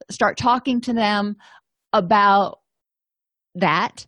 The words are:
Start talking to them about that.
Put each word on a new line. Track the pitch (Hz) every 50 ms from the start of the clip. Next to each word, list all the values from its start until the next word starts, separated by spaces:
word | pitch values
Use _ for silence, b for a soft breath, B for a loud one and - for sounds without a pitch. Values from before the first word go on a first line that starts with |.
| - -
Start | - - 220 202 -
talking | - - 240 247 254 - 277 247 240
to | 247 247
them | 233 233 214 208 208 202 202 208 208 B B B B B B _ _ _ _ -
about | - 214 180 170 220 202 202 202 196 202 190 - - - _ _ _ _ _ _ _ _ _ _ _ _ _ _ _ _ _ _ -
that. | 180 190 151 156 180 226 247 - - -